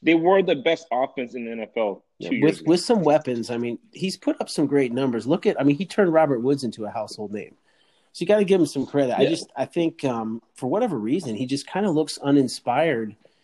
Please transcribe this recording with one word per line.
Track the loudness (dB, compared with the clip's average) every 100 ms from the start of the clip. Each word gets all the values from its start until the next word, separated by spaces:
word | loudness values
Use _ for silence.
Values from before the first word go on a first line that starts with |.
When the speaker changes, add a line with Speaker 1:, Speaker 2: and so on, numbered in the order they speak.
Speaker 1:
they | 2
were | 4 6 4
the | 4 0
best | 0 -2 -2
offense | -2 -2 -4 -8
in | -8
the | -8
N | -8
F | -6 -2
L | -2 -4 _ -12
Speaker 2:
Yeah, | -6
Speaker 1:
two | 0
Speaker 2:
with, |
Speaker 1:
years | 2 2
ago. | 2
Speaker 2:
with | 0
some | 2 2
weapons, | 4 2 2 -6 -4
I | -6
mean, | -6 -8 _
he's | -8 -6 -6
put | -4 -4
up | -4
some | -2 0
great | 2 0
numbers. | 0 -2 -2 0
Look | 0 0
at, | 0
I |
mean, | 0 -2
he |
turned | -2 0 4
Robert | 4 4 2
Woods | 0 0
into | -2 -8 -8
a |
household | -8 -10 -10 -10
name. | -10 -12 _ _ _ _ _ _
So | -4
you | 2
gotta | 4
give | 4 4
him | 4
some | 0 -2
credit. | 0 0 2
I |
Speaker 1:
Yeah. | 2
Speaker 2:
just, | 0 -6
I | -6 -4
think, | -2 -2 -2
um, | -4 -4 -6 -8 -12
for | -8 -4
whatever | 0 0 -2
reason, | -2 -2 -4 -6
he |
just | -4 -6 -6
kinda | -4 0
looks | 0 -2 -2
uninspired. | 2 4 4 -2 -2 0 2 0 -4 -10 _ _